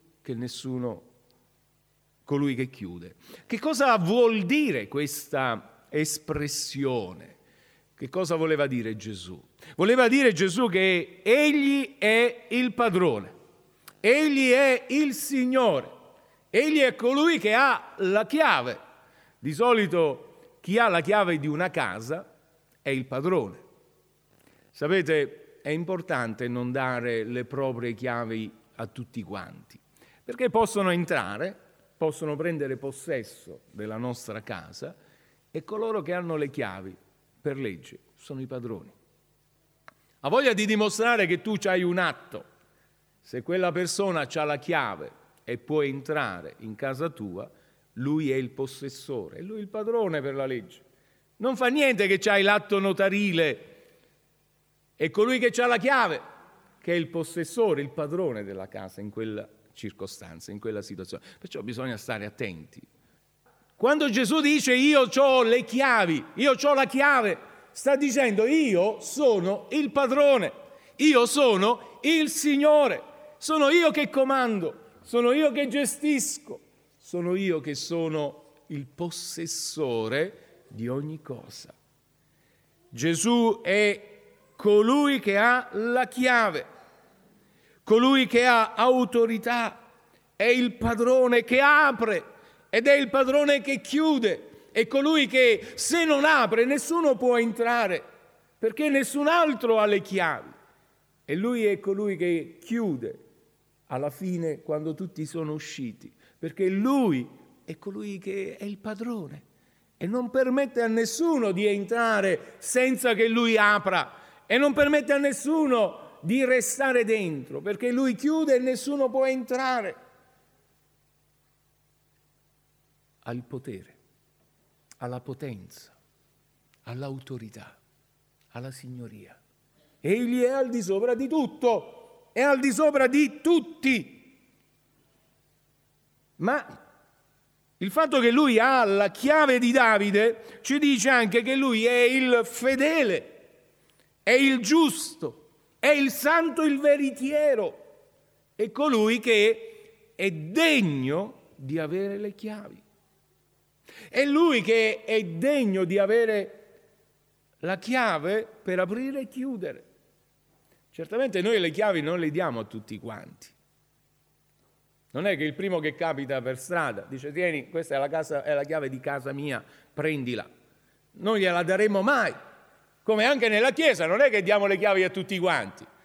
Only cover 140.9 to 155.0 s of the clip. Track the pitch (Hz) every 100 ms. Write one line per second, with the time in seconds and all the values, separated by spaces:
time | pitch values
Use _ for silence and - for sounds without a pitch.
140.9 | 254 247 247 220 233 233 269 269 220 233
141.9 | 247 240 262 254 233 233 - 254 269 294
142.9 | 320 233 165 - - _ _ _ _ _
143.9 | _ _ _ - 254 269 262 190 320 302
144.9 | - - - 143 - _ _ _ _ 269
145.9 | 294 269 - 285 330 330 330 311 277 294
146.9 | 285 277 226 269 294 302 233 175 - -
147.9 | - _ _ _ _ _ - 226 - 302
148.9 | 226 214 233 233 214 214 220 - - -
149.9 | _ _ - 190 160 156 254 330 285 180
150.9 | 139 131 160 220 - _ - 135 160 151
151.9 | 185 196 202 208 202 214 208 208 - _
152.9 | _ _ _ _ _ _ _ _ _ _
153.9 | - - 247 285 294 339 247 196 226 220
154.9 | -